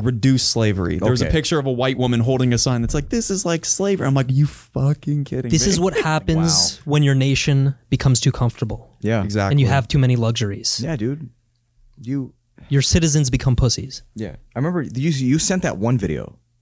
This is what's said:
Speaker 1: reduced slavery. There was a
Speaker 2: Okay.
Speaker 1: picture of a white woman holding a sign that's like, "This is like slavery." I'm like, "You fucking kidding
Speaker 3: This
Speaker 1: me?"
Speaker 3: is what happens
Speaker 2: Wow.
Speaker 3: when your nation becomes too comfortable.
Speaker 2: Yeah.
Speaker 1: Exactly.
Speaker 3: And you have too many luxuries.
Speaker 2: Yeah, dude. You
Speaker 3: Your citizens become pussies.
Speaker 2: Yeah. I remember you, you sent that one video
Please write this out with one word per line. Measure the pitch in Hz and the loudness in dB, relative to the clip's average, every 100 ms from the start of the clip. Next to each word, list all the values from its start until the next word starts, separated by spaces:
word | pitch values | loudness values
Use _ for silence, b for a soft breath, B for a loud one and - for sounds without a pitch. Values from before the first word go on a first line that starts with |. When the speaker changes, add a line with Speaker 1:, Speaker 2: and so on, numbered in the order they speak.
Speaker 1:
reduced | 113 120 135 131 - | 0 0 2 2 2
slavery. | 117 107 95 87 85 | 0 0 0 -2 0
There | 107 | 0
was | 123 | 0
a | - | 0
Speaker 2:
Okay. | |
Speaker 1:
picture | 165 - 160 | 0 0 -2
of | 135 | -2
a | |
white | 123 131 127 | -2 -2 0
woman | 123 120 | 0 2
holding | 113 127 127 | 2 2 2
a | 120 | 2
sign | 135 123 | 0 0
that's | 117 | 0
like, | 151 139 | -2 -2
"This | 233 226 | -4 -2
is | 190 | -2
like | 175 165 - | -2 -2 -2
slavery." | - 196 196 131 | -2 0 0 0
I'm | |
like, | 135 127 | 0 2
"You | 135 147 | 2 0
fucking | - - - 135 147 - 147 | -2 -10 -2 -2 -2 -2 -4
kidding | 139 127 120 | -4 -6 -2
Speaker 3:
This | 113 202 | 0 2
Speaker 1:
me?" | |
Speaker 3:
is | 170 | 2
what | 185 440 | 0 0
happens | 165 156 - 160 165 151 - - - | 0 -2 0 0 2 2 0 -4 -2
Speaker 2:
Wow. | |
Speaker 3:
when | 147 | 2
your | 143 135 | 4 2
nation | 135 131 - 139 139 135 - | 2 0 2 2 2 -2 -4
becomes | - 139 123 | 0 2 2
too | 143 | 2
comfortable. | - 120 - 113 107 - - | 0 -2 -2 -6 -8 -12 -8
Speaker 2:
Yeah. | 104 113 | -2 -2
Speaker 1:
Exactly. | 101 104 98 | 0 0 2
Speaker 3:
And | 143 | 2
you | 123 | 4
have | 139 113 | 2 2
too | 143 | 2
many | 127 123 | 2 2
luxuries. | 113 113 104 101 - - | 0 0 -4 -4 -6 -6
Speaker 2:
Yeah, | 113 147 | -4 -4
dude. | 117 147 139 _ _ _ _ _ _ - | -4 -6 -10 _ _ _ _ _ _ -18
You | 117 139 127 _ _ - - | -8 -8 -8 _ _ -18 -2
Speaker 3:
Your | 139 | 0
citizens | - 180 160 151 135 | 2 2 2 2 2
become | 127 135 120 | 0 0 2
pussies. | 123 - 135 - - - | 2 0 -8 -14 -16 -10
Speaker 2:
Yeah. | 104 - - 120 | -10 -12 -12 -6
I | |
remember | 147 180 | -4 -4
you, | 127 117 156 | -4 -4 -2
you | 139 127 151 | 0 2 2
sent | - 185 | 2 0
that | 170 92 | -2 -2
one | 110 123 | 0 0
video | 87 71 50 - _ _ | 0 -4 -8 -16 _ _